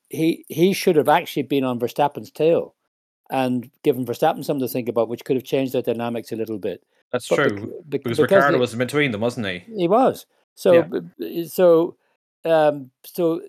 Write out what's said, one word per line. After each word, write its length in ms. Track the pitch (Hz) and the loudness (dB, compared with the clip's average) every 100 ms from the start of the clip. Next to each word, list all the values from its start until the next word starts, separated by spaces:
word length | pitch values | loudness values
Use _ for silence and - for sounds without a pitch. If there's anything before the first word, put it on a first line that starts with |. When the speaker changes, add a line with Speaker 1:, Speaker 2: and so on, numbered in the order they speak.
| _ | _
Speaker 1:
he, 340 | 135 160 - - | -4 -2 -2 -6
he 240 | 151 185 | 0 2
should 240 | 185 190 156 | 2 2 2
have 100 | 135 | 4
actually 360 | 170 151 156 | 2 0 -6
been 200 | 120 139 | -2 -2
on 160 | 131 120 | 0 -2
Verstappen's 500 | 120 - 143 120 107 | -4 0 -2 -2 -12
tail 460 | - 160 147 - _ _ _ _ _ - | -2 0 0 -2 _ _ _ _ _ -6
and 420 | 131 127 123 - _ | -2 -2 -2 -6 _
given 240 | 151 127 120 | 0 0 -2
Verstappen 380 | 117 160 - | 0 0 0
something 240 | 143 143 123 | -4 -4 -4
to 40 | |
think 180 | 131 120 | -4 -4
about, 180 | 117 113 | -2 -2
which 160 | 117 | -4
could 140 | - 131 | -2 -4
have 80 | - | -2
changed 260 | 139 131 | -2 -2
the 100 | 127 | -2
dynamics 520 | 120 117 117 117 - | -2 -4 -4 -6 -8
a 20 | 110 | -8
little 240 | 107 104 | -6 -6
bit. 240 | 98 87 _ _ _ | -8 -10 _ _ _
Speaker 2:
That's 160 | 123 - | -8 -2
Speaker 1:
But 80 | 156 | 0
bec-, 100 | 131 | 0
Speaker 2:
true, 100 | 101 - - - | -2 -10 -14 -8
Speaker 1:
bec-, 160 | 139 | -6
Speaker 2:
because 140 | 120 131 | -2 0
Speaker 1:
because 20 | |
Speaker 2:
Ricciardo 320 | 123 196 139 | 4 6 6
Speaker 1:
the 80 | 127 | 2
Speaker 2:
was 140 | 120 | 0
in 60 | 113 | -2
between 320 | 127 147 139 | -2 0 -2
them, 100 | 101 | -2
wasn't 260 | 120 120 98 | -4 -4 -6
he? 120 | 90 226 | -6 -8
Speaker 1:
He 140 | 214 170 | -4 2
was. 380 | 226 247 - - _ _ - | 4 2 0 -10 _ _ -2
So, 180 | 190 | 4
Speaker 2:
Yeah. 80 | 170 | 4
Speaker 1:
b-, 180 | 165 - 170 - | 4 -4 -10 -12
b-, 300 | 165 170 165 | -10 -8 -6
so, 480 | - 180 165 170 - _ _ _ _ | 4 6 6 2 -6 _ _ _ _
um, 480 | 160 160 151 143 131 _ - | 0 4 4 0 -6 _ -12
so 360 | - 170 165 | -2 -2 -2